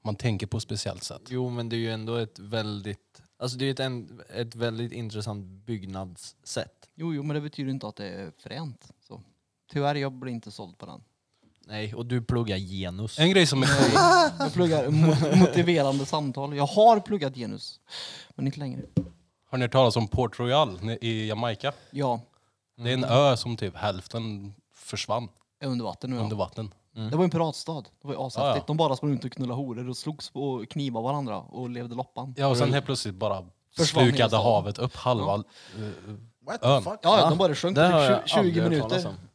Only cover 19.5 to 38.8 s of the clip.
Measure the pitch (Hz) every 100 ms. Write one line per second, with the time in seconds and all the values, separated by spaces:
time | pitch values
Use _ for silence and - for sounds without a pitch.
19.5 | 131 120 131 127 110 110 135 120 - 123
20.5 | 135 147 90 104 117 117 110 110 107 120
21.5 | 107 139 - _ 135 135 120 120 _ _
22.5 | _ _ _ 120 127 127 120 143 123 -
23.5 | 113 101 92 104 92 - 117 113 104 98
24.5 | 101 _ _ - 104 - 110 117 _ _
25.5 | _ 139 123 110 - 131 127 107 107 98
26.5 | - 110 - _ - 110 147 180 165 165
27.5 | - - 160 101 _ 143 139 131 - 139
28.5 | 131 - 151 160 131 147 135 123 - 127
29.5 | 120 139 117 123 123 - 147 - - 139
30.5 | 127 104 - 143 117 120 143 135 101 -
31.5 | - 123 120 120 120 123 - 131 127 139
32.5 | 123 139 135 139 135 110 92 107 95 90
33.5 | _ _ - 160 160 123 120 117 110 104
34.5 | 107 85 101 123 - 127 120 98 101 -
35.5 | - - - 107 87 107 107 - _ 131
36.5 | 226 120 139 117 208 165 208 - 175 185
37.5 | 143 175 185 170 170 139 123 - - 190
38.5 | 170 170 156